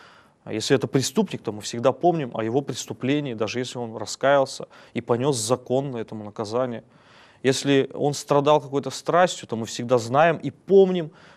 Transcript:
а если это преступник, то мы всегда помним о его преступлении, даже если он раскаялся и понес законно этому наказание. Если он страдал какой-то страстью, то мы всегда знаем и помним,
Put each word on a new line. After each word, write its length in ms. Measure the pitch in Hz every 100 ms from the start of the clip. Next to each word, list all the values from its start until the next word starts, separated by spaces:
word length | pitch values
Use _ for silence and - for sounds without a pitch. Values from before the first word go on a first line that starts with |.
| - - _ _
а 80 | -
если 240 | 107 - 135
это 100 | 131
преступник, 560 | 139 127 - 196 123
то 100 | -
мы 80 | 104
всегда 300 | - 120 127
помним 380 | - 175 170 127
о 100 | 117
его 160 | 110 127
преступлении, 760 | 147 127 - 123 127 147 143
даже 260 | 110 107 120
если 180 | 123 127
он 180 | 117 110
раскаялся 720 | 107 - 135 139 131 - - - -
и 80 | 123
понес 360 | 117 120 135 127
законно 600 | 110 127 - 127 143 120
этому 280 | 104 110
наказание. 600 | 104 113 104 117 127 113 - _ _ - - _
Если 480 | 127 135 143 139 -
он 180 | - 143
страдал 480 | 139 - 147 143 151
какой-то 300 | 135 139 131
страстью, 580 | - - 165 180 - -
то 80 | 113
мы 80 |
всегда 340 | 117 - 117 123
знаем 380 | 113 135 170 151
и 140 | 139
помним, 600 | - - 196 190 185 156 - -